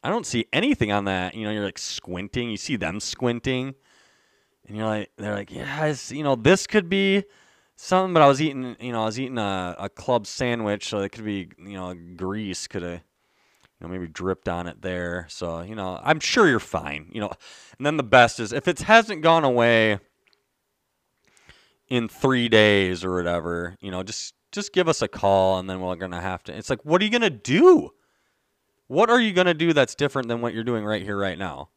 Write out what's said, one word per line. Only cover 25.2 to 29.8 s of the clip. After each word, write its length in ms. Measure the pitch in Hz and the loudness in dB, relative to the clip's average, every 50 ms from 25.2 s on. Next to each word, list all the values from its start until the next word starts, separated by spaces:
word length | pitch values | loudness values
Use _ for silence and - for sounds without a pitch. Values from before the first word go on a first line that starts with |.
| - 98 98 95 95 95 95 | 2 4 4 6 4 4 2
and 120 | 92 92 95 | 0 -2 -6
then 100 | 92 92 | -8 -6
we're 160 | 92 90 90 | -4 -6 -6
gonna 260 | 85 95 90 87 87 | -6 -8 -8 -8 -8
have 220 | 87 95 92 87 _ | -6 -6 -8 -8 _
to, 120 | - 71 | -14 -14
it's 140 | 107 110 - | -14 -4 -4
like, 140 | 135 113 _ | -6 -4 _
what 180 | 147 165 180 | 0 2 2
are 40 | 208 | 2
you 60 | 214 | 2
gonna 180 | 226 240 233 196 | 2 2 0 0
do? 640 | 135 104 _ 120 131 196 320 370 359 277 151 143 _ _ _ _ _ _ _ _ _ _ _ _ _ _ _ _ _ _ _ | -2 -4 _ 0 4 8 8 8 8 8 4 -4 _ _ _ _ _ _ _ _ _ _ _ _ _ _ _ _ _ _ _
What 220 | _ 127 156 226 220 | _ 2 2 4 6
are 120 | 233 254 | 6 4
you 100 | 233 214 | 4 4
gonna 220 | 180 180 185 180 170 | 2 2 2 2 2
do 200 | 151 165 170 160 | 2 2 4 6
that's 220 | 147 | 6